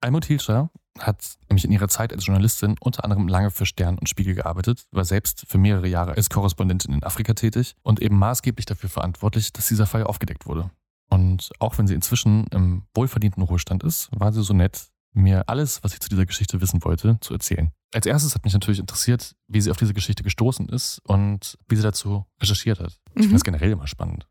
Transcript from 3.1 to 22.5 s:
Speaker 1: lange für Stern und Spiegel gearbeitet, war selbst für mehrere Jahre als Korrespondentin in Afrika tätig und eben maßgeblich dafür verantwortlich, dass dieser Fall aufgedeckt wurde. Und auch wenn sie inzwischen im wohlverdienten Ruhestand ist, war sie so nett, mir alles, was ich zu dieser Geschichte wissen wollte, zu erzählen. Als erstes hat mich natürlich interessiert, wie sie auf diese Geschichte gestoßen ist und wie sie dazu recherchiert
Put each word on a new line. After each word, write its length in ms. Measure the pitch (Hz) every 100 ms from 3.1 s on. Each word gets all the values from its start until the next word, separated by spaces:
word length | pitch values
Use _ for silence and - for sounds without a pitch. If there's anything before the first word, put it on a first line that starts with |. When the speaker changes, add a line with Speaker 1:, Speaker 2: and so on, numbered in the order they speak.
| 101 90
Speaker 1:
lange 220 | 90 101
für 160 | - 92
Stern 320 | - 90 90
und 100 | -
Spiegel 260 | - 95
gearbeitet, 520 | 90 - 85 95 120 -
war 140 | -
selbst 420 | 90 98 - - -
für 100 | 95
mehrere 280 | 98 101 90
Jahre 260 | 87 87
als 180 | - 107
Korrespondentin 640 | - 98 87 95 92 -
in 80 | 69
Afrika 320 | - - 110
tätig 400 | 110 110 110 123 -
und 180 | - 107
eben 180 | 110 101
maßgeblich 480 | 101 123 131 120 -
dafür 220 | 101 95
verantwortlich, 640 | - 87 87 104 113 107
dass 160 | - -
dieser 180 | 107 104
Fall 180 | 113
aufgedeckt 420 | 110 101 - - -
wurde. 240 | 76 92 _ _ _ _
Und 400 | 95 92 92 - -
auch 160 | 113 -
wenn 80 | 101
sie 80 |
inzwischen 520 | 90 - 120 - 107 110
im 320 | - 90 90 -
wohlverdienten 480 | - 131 - 107 95
Ruhestand 420 | 90 87 - 92
ist, 260 | - - - 107
war 140 | 101
sie 100 | 107
so 120 | 101
nett, 340 | 98 90 - - _ _
mir 320 | - 98 95 -
alles, 340 | 123 147 -
was 120 | -
ich 60 | -
zu 80 | -
dieser 180 | 98 92
Geschichte 340 | - - 95
wissen 240 | 92 87
wollte, 340 | - 82 104 113
zu 140 | -
erzählen. 380 | - - 82 80 - _
Als 120 | 113 113
erstes 280 | 139 147
hat 100 | -
mich 100 | -
natürlich 260 | 98 95 98
interessiert, 540 | 98 - - 120 - _ _
wie 120 | 104
sie 100 | 104
auf 60 | -
diese 180 | 113
Geschichte 280 | 101 - 101
gestoßen 460 | 101 - 113 131 -
ist 320 | 123 - - -
und 520 | 98 101 101 - - _
wie 80 | 110
sie 60 |
dazu 440 | 107 101 98 101 101 _
recherchiert 400 | -